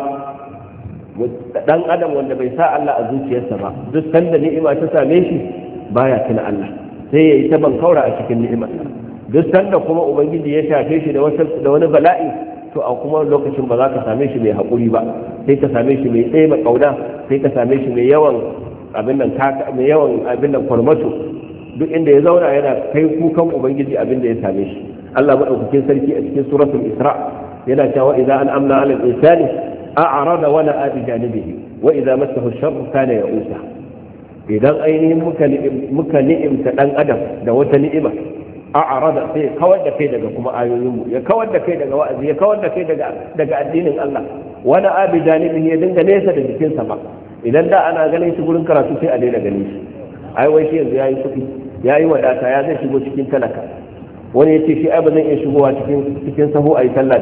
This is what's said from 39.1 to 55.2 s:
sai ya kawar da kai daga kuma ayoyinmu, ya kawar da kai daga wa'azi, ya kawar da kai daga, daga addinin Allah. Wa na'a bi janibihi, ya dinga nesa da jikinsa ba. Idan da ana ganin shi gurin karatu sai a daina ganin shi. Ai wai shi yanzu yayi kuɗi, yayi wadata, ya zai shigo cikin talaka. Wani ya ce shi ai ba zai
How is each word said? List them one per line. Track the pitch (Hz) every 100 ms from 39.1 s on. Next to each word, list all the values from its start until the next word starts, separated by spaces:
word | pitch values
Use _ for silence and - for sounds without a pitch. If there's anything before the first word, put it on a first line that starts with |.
| - -
sai | 151 139
ya |
kawar | - 175 190 156
da |
kai | - 143
daga | 156 -
kuma | 123 123
ayoyinmu, | 120 120 120 123 117 110
ya | 123
kawar | 127 226 220
da | 180
kai | - 156
daga | 139
wa'azi, | 139 147 127 143
ya |
kawar | 147 202 208
da | 180
kai | 180
daga, | 160 147 135 - - 156
daga | 147 143
addinin | 147 165 160 123
Allah. | 139 131 92 - - - 127
Wa | 175
na'a | 196 185 196
bi | 165
janibihi, | 156 160 165 160 160
ya | 160
dinga | 185 180
nesa | 180 196 -
da | 156
jikinsa | 127 - 156 131
ba. | 107 107 - - - - 117
Idan | 143 175
da | 190 160
ana | - -
ganin | 170 175
shi | 165
gurin | 165 170 160
karatu | 156 - 135
sai | -
a | 123
daina | 120 117
ganin | 101 101
shi. | 98 - - - - - -
Ai | - 143
wai | 156 156
shi | 160
yanzu | 127 131
yayi | 135 135
kuɗi, | 135 131 131 - - - 120
yayi | 147
wadata, | 165 139 131 127 127
ya | 139 139
zai | 151
shigo | 139 135
cikin | 135 135 131
talaka. | 135 117 - - - - - - - -
Wani | 123 156 156
ya | 156
ce |
shi | 156 160
ai | 165
ba | 156
zai | 156